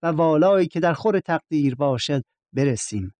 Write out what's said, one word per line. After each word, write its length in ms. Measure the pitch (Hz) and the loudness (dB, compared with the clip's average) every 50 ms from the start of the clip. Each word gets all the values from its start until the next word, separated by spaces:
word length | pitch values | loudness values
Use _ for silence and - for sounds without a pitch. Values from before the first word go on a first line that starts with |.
| - | -4
و 40 | |
والایی 600 | 165 160 151 165 160 156 151 165 190 202 190 180 | -2 0 2 2 2 4 4 4 4 4 4 2
که 140 | 165 - 170 | 0 -2 0
در 120 | 160 175 165 | 0 0 0
خور 280 | - - 220 202 190 | 0 0 0 0 0
تقدیر 540 | - - 170 151 - - 160 151 143 139 123 | -2 -2 -4 -4 -4 -4 -4 -2 0 0 0
باشد 480 | 123 143 143 131 117 - - 147 139 127 _ _ _ _ _ - | 0 -2 -2 -2 -2 -2 -4 -4 -4 -4 _ _ _ _ _ -4
برسیم. 640 | - 139 143 123 107 - - - 104 92 92 - | -2 0 0 0 -2 -6 -6 -6 -6 -6 -8 -10